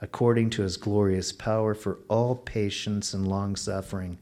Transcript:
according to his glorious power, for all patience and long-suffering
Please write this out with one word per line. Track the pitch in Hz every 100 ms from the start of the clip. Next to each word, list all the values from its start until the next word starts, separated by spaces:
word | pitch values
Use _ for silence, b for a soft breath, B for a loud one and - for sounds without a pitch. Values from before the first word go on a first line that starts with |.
according | 101 - 120 117 113
to | 107
his | 98 90
glorious | 107 104 98 92 90
power, | - 113 110 110
for | 107 101 - -
all | 110 123 123
patience | - 113 101 - - 104 -
and | 98 95
long-suffering | 98 101 98 98 98 95 98 92 90